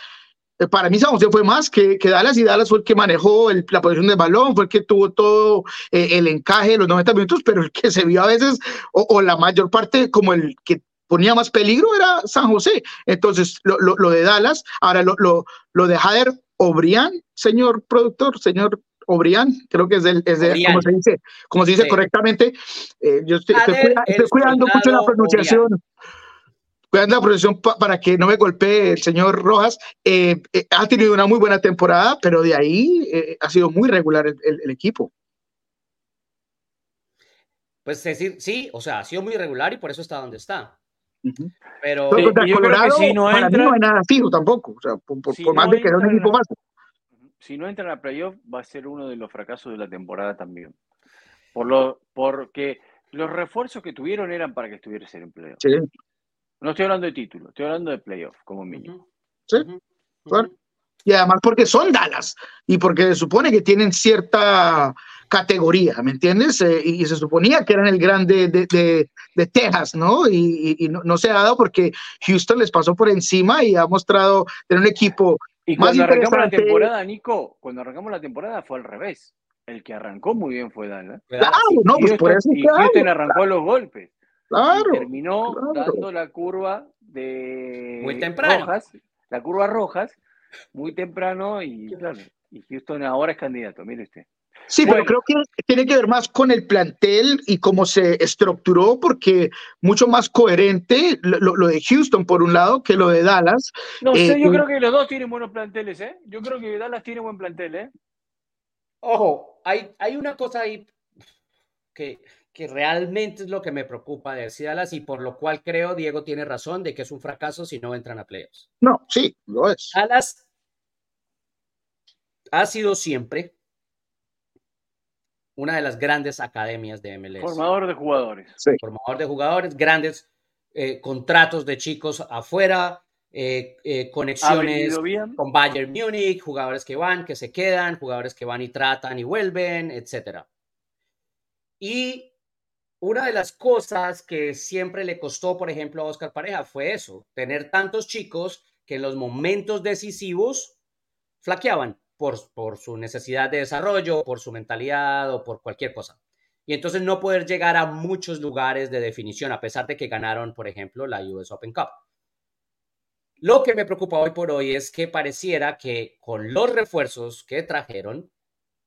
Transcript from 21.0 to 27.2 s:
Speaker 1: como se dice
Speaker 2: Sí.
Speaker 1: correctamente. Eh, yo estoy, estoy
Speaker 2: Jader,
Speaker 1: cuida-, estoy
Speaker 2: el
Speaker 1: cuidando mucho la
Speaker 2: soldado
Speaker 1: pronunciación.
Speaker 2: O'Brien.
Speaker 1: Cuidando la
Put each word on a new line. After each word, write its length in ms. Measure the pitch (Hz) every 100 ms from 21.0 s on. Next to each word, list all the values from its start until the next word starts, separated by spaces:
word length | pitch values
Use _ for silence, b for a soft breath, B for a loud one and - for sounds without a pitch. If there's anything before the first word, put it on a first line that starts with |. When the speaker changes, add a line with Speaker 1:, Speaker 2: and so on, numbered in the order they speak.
| 226 190 B B B
Speaker 1:
como 180 | 175 180
se 60 |
dice 120 | 190
Speaker 2:
Sí. 60 | 220
Speaker 1:
correctamente. 640 | 190 190 214 220 196 240 254 B B B -
Eh, 220 | 147 143
yo 120 | 160 170
estoy, 200 | 175 196
estoy 200 | 233 262
Speaker 2:
Jader, 180 | 240
Speaker 1:
cuida-, 100 | 240 240
estoy 160 | 202
Speaker 2:
el 60 | 233
Speaker 1:
cuidando 360 | 269 262 262 247
mucho 120 | 254
la 40 |
Speaker 2:
soldado 220 | 254 254 226
Speaker 1:
pronunciación. 560 | 226 214 214 - 226 233
Speaker 2:
O'Brien. 180 | 190 _ _ B B B B B _ _ _ -
Speaker 1:
Cuidando 260 | 196 202
la 60 | 247